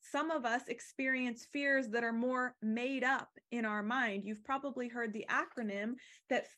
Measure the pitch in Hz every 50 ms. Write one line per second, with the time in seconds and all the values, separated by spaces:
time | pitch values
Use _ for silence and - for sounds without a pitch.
0 | - - - 285 302 320 320 294 240 226 233 262 - - - - - - - -
1 | 262 262 262 254 254 247 233 240 - - - 285 285 277 269 269 254 214 214 233
2 | 233 233 226 226 240 254 254 254 254 247 - - 214 220 220 240 247 269 269 254
3 | 247 262 269 247 - - - - _ - 233 240 226 214 208 208 208 214 247 262
4 | 240 214 196 202 - 214 214 208 - - 269 269 285 277 240 254 247 240 233 240
5 | 233 220 208 220 - - 247 277 339 - - 247 226 208 196 202 208 226 254 -
6 | - - - - _ - 254 226 - - -